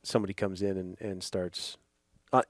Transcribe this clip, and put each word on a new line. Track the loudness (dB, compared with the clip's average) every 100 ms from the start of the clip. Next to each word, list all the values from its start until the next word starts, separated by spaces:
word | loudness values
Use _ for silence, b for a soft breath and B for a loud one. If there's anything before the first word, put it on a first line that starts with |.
somebody | 0 2 2
comes | 0 -2 0
in | 0 0
and, | -4 -6
and | -8 -6
starts, | -4 -2 -2 -4 -10 -12 _ _ _ _ 2
uh, | 4